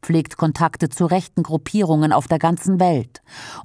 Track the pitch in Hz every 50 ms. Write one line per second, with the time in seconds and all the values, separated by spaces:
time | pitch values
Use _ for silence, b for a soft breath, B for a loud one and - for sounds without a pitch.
0 | - - 165 165 151 - - - - 156 151 - 170 160 - - - 151 - -
1 | 180 165 180 190 175 - _ - 165 - 156 156 151 - - 214 202 165 160 151
2 | 156 151 104 127 143 - 165 156 - 165 170 170 - 185 190 175 185 180 170 135
3 | 113 - _ - B B B B B B B B B